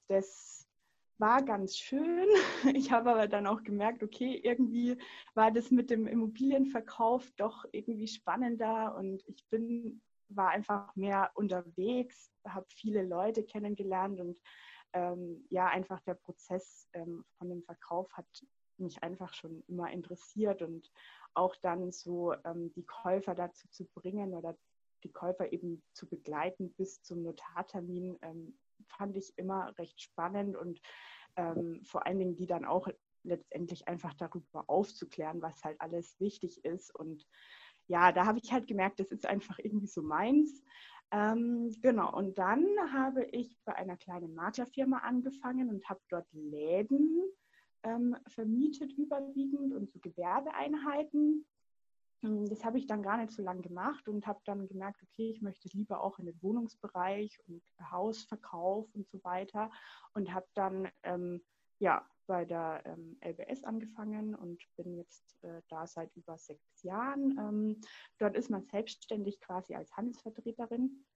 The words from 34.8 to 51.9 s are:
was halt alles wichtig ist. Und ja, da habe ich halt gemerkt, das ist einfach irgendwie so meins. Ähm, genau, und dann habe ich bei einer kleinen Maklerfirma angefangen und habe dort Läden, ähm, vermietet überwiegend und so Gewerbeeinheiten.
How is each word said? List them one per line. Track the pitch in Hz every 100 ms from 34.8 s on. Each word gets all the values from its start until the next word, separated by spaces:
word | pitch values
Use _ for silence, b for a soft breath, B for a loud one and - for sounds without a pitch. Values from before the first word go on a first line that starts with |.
| 208 - 180 - 156 170
was | 160 -
halt | 156 151
alles | 160 170 170 -
wichtig | 202 - 170 -
ist. | 156 180 -
Und | - 160 151 - B B B B B -
ja, | 175 180
da | 180
habe | 202 220
ich | -
halt | 254 -
gemerkt, | 202 190 -
das | 190
ist | 214 -
einfach | 202 - 185
irgendwie | 214 208 202
so | -
meins. | 156 156 220 294 302 - B B B B _
Ähm, | 208 214 226 233 240 233 220
genau, | 254 226 - -
und | 196 190
dann | 185 240 370 415 320
habe | 269 269 262
ich | - 247 247 -
bei | -
einer | - 185 180
kleinen | - 175 170
Maklerfirma | 160 185 214 247 - 269 254
angefangen | - 247 262 269 254 254 254
und | 202 -
habe | 190 _
dort | 175 -
Läden, | 156 151 147 156 180 220 277 311 330 381 - b b b _
ähm, | 226 233 240 240 -
vermietet | - 220 233 302 294 277
überwiegend | 277 302 277 277 277 277 285 269
und | 269 196
so | -
Gewerbeeinheiten. | 175 175 175 220 285 - 285 302 285 285 302 294 302 302 - _ _ _ _